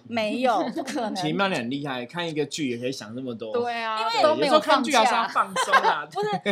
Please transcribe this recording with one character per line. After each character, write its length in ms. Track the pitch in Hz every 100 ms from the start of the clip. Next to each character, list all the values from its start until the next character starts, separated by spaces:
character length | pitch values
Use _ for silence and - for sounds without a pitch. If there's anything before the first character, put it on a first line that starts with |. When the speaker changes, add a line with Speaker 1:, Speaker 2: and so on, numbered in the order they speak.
| -
Speaker 1:
没 320 | 233 214 226
有， 240 | 254 208 165
Speaker 2:
<laughs> 40 |
Speaker 1:
不 80 | 320
可 200 | - 254 214
能。 60 | 208
Speaker 3:
奇 180 | 156
妙， 160 | 170 196
你 60 | 165
很 140 | 117
厉 160 | 143 143
害， 200 | 127 120
看 220 | 170 170
一 60 |
个 120 | 151 147
剧 240 | - 139
也 80 | 120
可 100 | 123
以 40 |
想 220 | 135 104
那 80 | 120
么 140 | 131 113
多。 160 | 110
Speaker 2:
对 220 | 240 240
啊， 260 | 233 226 220
Speaker 1:
因 180 | 226 466
为 60 |
Speaker 2:
都 100 | -
没 140 | 311 285
有 100 | -
放 0 |
假。 20 |
Speaker 3:
有 20 | 285
时 0 |
候 80 | 277
看 80 |
剧 120 | 247 254
还 100 | 226
是 80 |
要 140 | 233 220
放 260 | 247 196 196
松 180 | -
啊。 320 | 554 453 156 151
Speaker 1:
<laughs> 40 |
不 100 | 370
是， 60 | 427 403 -